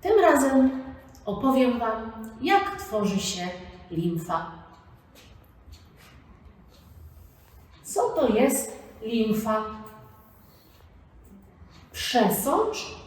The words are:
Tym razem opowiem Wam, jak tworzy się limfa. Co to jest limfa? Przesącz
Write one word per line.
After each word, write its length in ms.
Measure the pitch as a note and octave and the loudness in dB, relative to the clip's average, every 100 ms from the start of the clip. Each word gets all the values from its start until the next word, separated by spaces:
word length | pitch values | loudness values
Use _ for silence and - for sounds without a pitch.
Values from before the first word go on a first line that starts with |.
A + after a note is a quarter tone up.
Tym 200 | F4+ G#4+ | 2 6
razem 640 | F4 C#4+ C4+ C4+ C4 - - - - - - | 6 6 4 4 4 2 -10 -16 -20 -16 -10
opowiem 520 | G3 C4 C4 B3+ A#3 | -2 2 4 2 2
Wam, 340 | A3+ G#3+ - - - - | -2 -4 -8 -12 -14 -6
jak 360 | C#4 G4 G4 - | 2 2 2 -6
tworzy 420 | - G#3+ G3 F#3 | -6 -2 0 -2
się 280 | - F3+ F3+ - - - - | -4 -6 -8 -8 -14 -18 -8
limfa. 600 | E3 E3+ E3 - E3 - - - - - - _ - - - - - - - - - - - - - - - - - - - - - - - - - - - | -4 -2 -2 -4 -6 -6 -14 -20 -20 -20 -20 _ -20 -20 -20 -20 -20 -20 -20 -20 -20 -20 -20 -20 -20 -20 -20 -20 -20 -20 -20 -20 -20 -20 -20 -20 -20 -20 -20
Co 260 | - - B4 | -8 -2 -2
to 200 | - B3+ | 2 2
jest 440 | G#3+ C4 - - - - - | 4 4 2 -4 -12 -18 -14
limfa? 640 | A3 A#3 G#3+ G#3+ A3 G#3+ G#3+ G#3+ - - - - - - - - _ - - - - - - - - - - - - | -4 0 0 0 0 -2 -2 -10 -16 -18 -20 -20 -20 -20 -20 -20 _ -20 -20 -20 -20 -20 -20 -20 -20 -20 -20 -20 -18
Przesącz 1040 | - - B3+ G3+ - C4+ F4+ A4 - - - | -10 0 2 4 2 0 0 0 -4 -10 -16